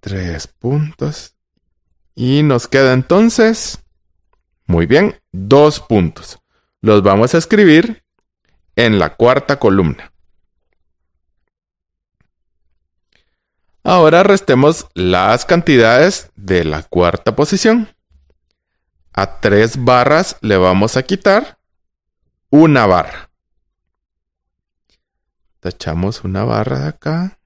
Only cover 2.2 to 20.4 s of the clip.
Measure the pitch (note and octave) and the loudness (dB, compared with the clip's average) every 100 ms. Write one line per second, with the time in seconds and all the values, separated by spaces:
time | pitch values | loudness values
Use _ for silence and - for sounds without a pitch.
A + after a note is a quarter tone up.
2.2 | B2 C#3 D3+ B2+ - C3 C3+ B2+ B2+ F3+ | -2 0 0 0 -2 0 2 0 0 2
3.2 | A3+ A3+ A3 A3+ - - _ _ _ _ | 2 2 0 0 -8 -16 _ _ _ _
4.2 | _ _ _ _ _ E2+ E2+ C3 G3+ - | _ _ _ _ _ -2 2 2 0 -6
5.2 | _ F#2 G2 C3+ D3+ D3+ - G#2+ E2+ - | _ -14 0 4 4 0 -4 -2 -2 -6
6.2 | - - _ _ _ _ G#2+ G#2 G2 G2 | -20 -20 _ _ _ _ 2 2 4 2
7.2 | A2 E3+ E3 G#3 G3+ D#3 G#3+ A3+ _ _ | 2 0 0 2 4 4 2 -6 _ _
8.2 | _ _ _ _ _ - A#2 G#2+ D#2 - | _ _ _ _ _ -4 0 0 -2 0
9.2 | A#2 B2 - C#3 A2+ F#2+ E2+ B1+ - _ | 0 0 -2 -2 0 0 0 -4 -14 _
10.2 | _ _ _ _ _ _ _ _ _ _ | _ _ _ _ _ _ _ _ _ _
11.2 | _ _ _ _ _ _ _ _ _ _ | _ _ _ _ _ _ _ _ _ _
12.2 | _ _ _ _ _ _ _ _ _ _ | _ _ _ _ _ _ _ _ _ _
13.2 | _ _ _ _ _ _ - F3+ D#3 E3 | _ _ _ _ _ _ -2 2 4 4
14.2 | G3 G3 - B2+ C#3+ E3 - - F2+ F2+ | 2 0 0 2 2 0 -8 -6 -2 0
15.2 | F#2+ A#2+ - F3 - C3+ A2+ B2 E3 G3+ | 0 -2 0 -2 2 2 4 4 2 -2
16.2 | - _ G2+ F#2 D#2+ D2+ - F2 F2 E2+ | -14 _ -4 -2 -2 -6 -6 -2 0 0
17.2 | - G#2 D3 G3 A3+ A#3 G#3+ _ _ _ | -6 -4 -2 -2 0 0 -2 _ _ _
18.2 | _ _ _ _ _ _ _ _ _ - | _ _ _ _ _ _ _ _ _ -8
19.2 | G2 - G#3+ G3+ A#2 C3+ B2 B2 B2+ D3+ | -8 -4 0 2 0 -2 0 2 2 0
20.2 | F#3 - | -2 -8